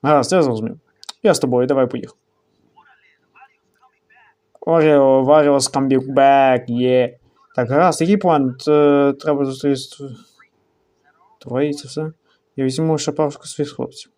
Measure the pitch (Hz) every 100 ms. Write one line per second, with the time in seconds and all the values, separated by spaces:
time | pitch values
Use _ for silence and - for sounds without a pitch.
0 | 139 151 127 185 147 110 110 - _ _
1 | - - 214 156 135 123 131 135 127 123
2 | - _ _ _ _ _ _ _ _ _
3 | _ _ _ _ - _ _ _ _ _
4 | _ _ _ _ _ _ - 165 156 143
5 | 135 135 131 151 143 139 131 143 135 131
6 | 131 135 139 139 135 127 127 120 127 127
7 | 120 - _ _ _ - 120 139 180 156
8 | 165 202 185 156 131 127 151 151 147 143
9 | 139 139 156 143 139 131 143 135 - -
10 | 139 123 - _ _ _ _ _ _ _
11 | _ _ _ _ - 127 147 147 131 151
12 | 156 156 _ _ _ - 131 131 160 156
13 | 151 147 151 139 - - 147 - 127 -
14 | -